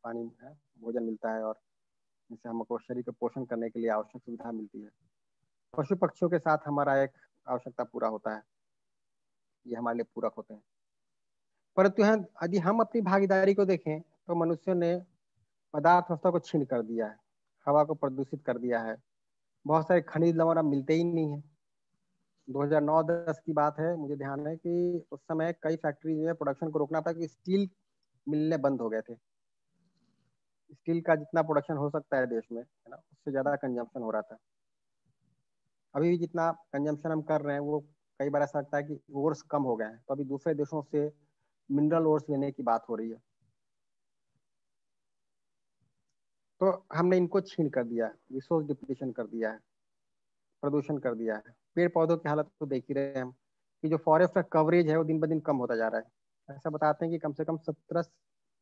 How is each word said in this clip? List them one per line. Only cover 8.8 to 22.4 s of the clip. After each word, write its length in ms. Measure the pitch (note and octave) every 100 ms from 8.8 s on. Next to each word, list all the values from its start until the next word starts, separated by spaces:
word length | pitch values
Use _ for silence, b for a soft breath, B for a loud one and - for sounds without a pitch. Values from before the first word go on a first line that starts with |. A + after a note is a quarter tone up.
| _ _ _ _ _ _ _ _ A#2+
ये 80 | A#2
हमारे 220 | A#2+ A#2
लिए 80 | A2+ A#2
पूरक 180 | A2
होते 200 | - -
हैं। 100 | G#2+ _ _ _ _ _ _ _ _ _ _ _ -
परंतु 260 | G3 G3+
हम, 220 | G#3 A3 F3 -
यदि 140 | E3+ G3
हम 220 | E3+ A3+
अपनी 220 | A3 A#3
भागीदारी 520 | F3+ G3 G3 F#3+ G3
को 120 | G3 F#3+
देखें 360 | E3+ D#3 D#3
तो 340 | - _ - E3+
मनुष्यों 400 | E3 D#3 F#3+ F3
ने 300 | E3+ F3+ F3+ _ _ _ _ _ _
पदार्थ 320 | D3+ D#3+ F3+ -
अवस्था 200 | E3 F#3
को 100 | E3+
छीन 260 | - D#3 C3
कर 160 | B2
दिया 260 | A2 A2+ G#2+
है, 100 | G#2+ _ _ _ _ C#3+
हवा 160 | D3
को 100 | D3+
प्रदूषित 500 | D3+ C#3 C3 C3+ C#3 -
कर 120 | A#2+
दिया 220 | A#2+ A#2
है, 180 | A2+ A2 _ _ _ _ _ _ D3
बहुत 200 | D#3+ D#3
सारे 140 | F3+
खनिज 340 | - D#3+ E3+ E3
लवण 220 | E3 E3
अब 80 | D#3
मिलते 280 | C#3 C#3
ही 100 | D#3+
नहीं 280 | E3+ E3 D3+
है। 120 | D3 - _ _ _ _ _ _ _ _ _